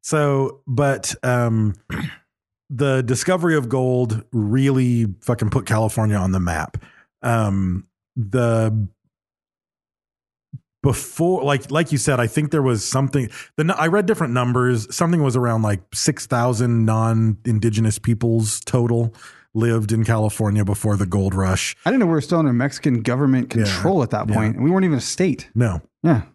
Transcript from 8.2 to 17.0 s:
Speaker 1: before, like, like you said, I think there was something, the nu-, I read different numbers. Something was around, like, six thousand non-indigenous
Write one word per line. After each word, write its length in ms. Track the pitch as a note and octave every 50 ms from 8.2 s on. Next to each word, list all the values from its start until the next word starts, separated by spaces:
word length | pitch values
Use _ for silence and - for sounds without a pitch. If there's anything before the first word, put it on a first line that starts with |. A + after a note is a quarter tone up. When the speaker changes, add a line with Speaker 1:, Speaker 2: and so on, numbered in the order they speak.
| A2 G2 F#2+ B2+ A#2+ A#2 A2+ A2+ A2+ A2+ G#2+ G#2+ G2+ F#2+ _ _ _ _ _ _ _ _ _ _ _ _ _ _ _ _ _ _ _ _ _ _ _ _ _ _ _ _ _ _ _ _ - - _ _ _ _
Speaker 1:
before, 600 | - C#3+ A#2 - - - - - E3 F3 F#3 E3 C3
like, 260 | C#3+ C#3+ C3+ - -
like 200 | C#3 D#3 E3+ -
you 60 | D3+ C3
said, 220 | - - C#3 B2
I 80 | A#2+ A2+
think 240 | - D#3 D3+ C#3
there 100 | D#3+ D#3
was 240 | C3+ C3 A#2+ G#2+ -
something, 440 | - - C3 C3+ C3 - C#3+ B2+ A2 - - - - _ -
the 80 | D#3
nu-, 80 | E3 F#3+
I 140 | - D#3 E3
read 180 | E3+ G#3 G#3
different 280 | F3+ A3 - E3 B2+ A#2
numbers. 600 | B2+ B2 B2 A#2+ B2 B2 B2 B2 A2+ G#2+ - -
Something 260 | - F3 E3+ F3 E3+
was 140 | D3 C3+ A2+
around, 260 | B2+ B2 A#2+ A2+ A2
like, 200 | A2 G#2+ G2+ F#2 - _ -
six 320 | - - - D3+ - -
thousand 600 | - - A#2+ A#2+ B2+ B2+ G#2+ B2+ A#2+ A#2+ A#2 A2
non-indigenous 1120 | A2 A2 A2